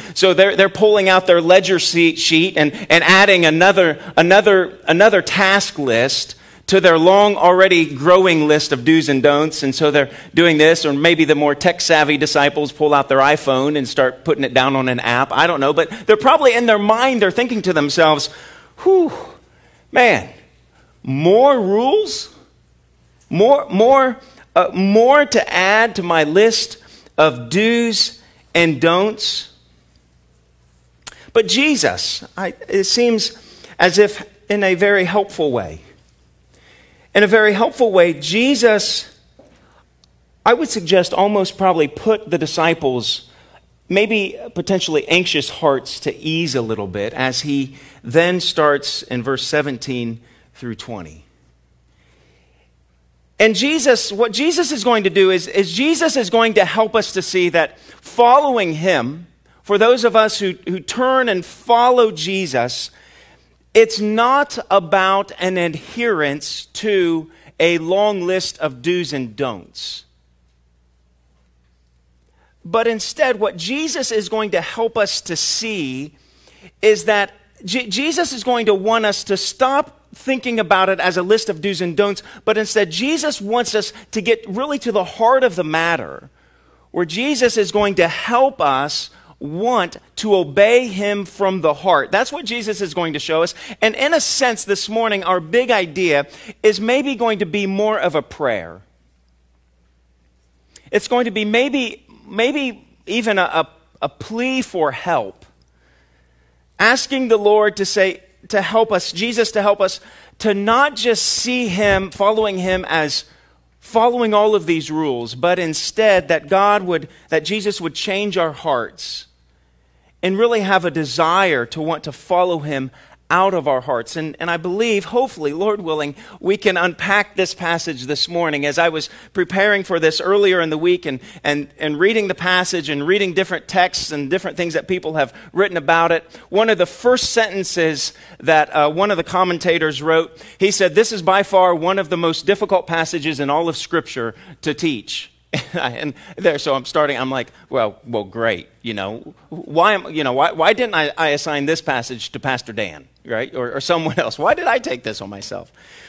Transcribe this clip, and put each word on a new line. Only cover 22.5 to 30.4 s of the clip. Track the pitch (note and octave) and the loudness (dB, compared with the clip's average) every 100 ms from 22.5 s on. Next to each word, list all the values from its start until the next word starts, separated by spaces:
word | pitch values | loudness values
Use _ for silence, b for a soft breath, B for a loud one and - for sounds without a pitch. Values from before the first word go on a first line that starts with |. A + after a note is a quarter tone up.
| _ _ _ _ _ _ _ - | _ _ _ _ _ _ _ -8
More, | E3 A3+ C#4+ - | 2 4 4 2
more, | F#3+ A#3 C4+ C4 A#3 B B B F3 | 2 4 4 4 -2 B B B 0
uh, | F3+ | 0
more | F3+ G3 G#3 A#3+ D4 C#4+ | 0 2 4 6 6 4
to | A3 - | 0 0
add | F3+ F#3 G#3+ A3+ G3+ | 0 2 2 2 -2
to | |
my | F3 E3 | 0 0
list | D3 F3 A3+ A3+ - - b b b - | 2 4 4 2 -6 -12 b b b 2
of | D#3 B2 A#2 | 2 2 -4
do's | F#3 A3 A#3 A#3 G#3 - - b b _ | 0 2 2 0 -2 -4 -6 b b _
and | E3+ E3 C#3 | 2 2 2
don'ts?" | E3 F3 G#3+ G#3+ - - - _ _ _ _ _ _ _ _ _ | 2 2 0 -2 -6 -6 -10 _ _ _ _ _ _ _ _ _